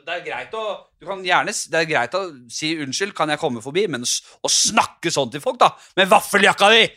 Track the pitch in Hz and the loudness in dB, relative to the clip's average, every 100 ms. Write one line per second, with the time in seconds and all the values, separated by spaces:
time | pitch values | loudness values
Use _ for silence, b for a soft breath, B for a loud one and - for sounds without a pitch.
0 | 165 175 156 127 127 220 214 180 _ _ | -10 -8 -8 -10 -8 -8 -8 -8 _ _
1 | 160 190 185 170 160 226 - 160 165 147 | -10 -6 0 2 0 -4 -4 -2 0 0
2 | 120 185 190 135 120 - 156 160 139 127 | -2 -4 -6 -12 -16 -8 -6 -4 -6 -6
3 | - - 156 147 156 117 120 170 208 127 | -6 -4 -2 -2 -4 -4 -6 -4 -2 -4
4 | 120 - b b 139 - - 214 - - | -4 -6 b b -2 0 0 0 0 -2
5 | 170 151 127 143 254 240 196 - B - | -4 -2 -4 -4 -4 2 2 2 B 0
6 | 190 202 - 202 202 - 202 226 202 | 4 4 4 2 4 6 6 6 4